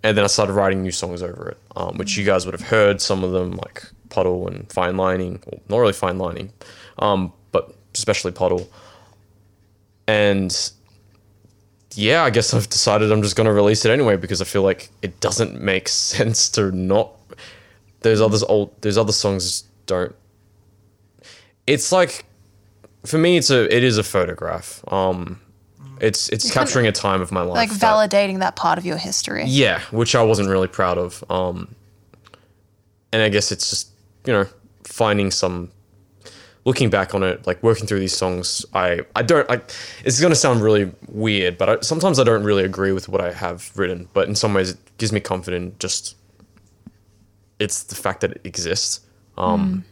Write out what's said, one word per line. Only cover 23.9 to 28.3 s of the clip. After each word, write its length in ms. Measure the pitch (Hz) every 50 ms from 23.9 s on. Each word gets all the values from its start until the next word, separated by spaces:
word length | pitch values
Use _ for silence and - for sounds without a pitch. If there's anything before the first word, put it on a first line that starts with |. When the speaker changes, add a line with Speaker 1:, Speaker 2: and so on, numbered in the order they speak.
| 113 104
Speaker 1:
a 60 | 104
photograph. 800 | - - 101 90 82 82 - 82 80 82 85 - - - - - -
Um, 480 | - 98 95 92 92 90 90 - 90 - _ _ _ _ _ _ _ _ - - - -
it's, 260 | - 110 104 - - -
it's 140 | - 113 -
Speaker 2:
You 60 | -
kinda, 140 | - 131 127
Speaker 1:
capturing 220 | - - 131 120 110
a 40 |
time 300 | 101 - - 101 95 95
of 100 | 90 87
my 100 | 98 92
life 140 | 87 90 90
Speaker 2:
like, 140 | - 233 208 220 202
Speaker 1:
that 140 | 233 226 214
Speaker 2:
validating 440 | 214 214 202 202 202 202 196